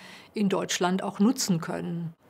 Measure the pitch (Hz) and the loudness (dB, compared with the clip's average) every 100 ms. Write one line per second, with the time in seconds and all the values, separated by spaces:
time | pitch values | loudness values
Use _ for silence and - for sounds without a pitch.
0 | - - - 220 202 190 180 - 180 190 | -20 -20 -8 0 2 2 0 0 2 2
1 | 202 - 208 262 - 165 160 170 175 170 | -2 2 4 4 0 0 -2 -6 -6 -6
2 | 165 - | -8 -12